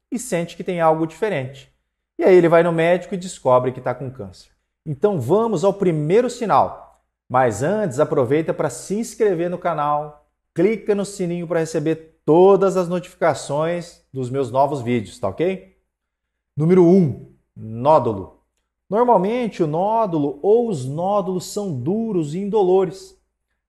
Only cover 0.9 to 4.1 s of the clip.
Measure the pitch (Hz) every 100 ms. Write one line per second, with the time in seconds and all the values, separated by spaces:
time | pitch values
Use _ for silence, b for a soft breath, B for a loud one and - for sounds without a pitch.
0.9 | 160 160 - 220 160 131 - - _ _
1.9 | _ _ - 339 185 170 165 170 165 165
2.9 | 180 180 196 185 - 131 127 127 127 127
3.9 | 123 127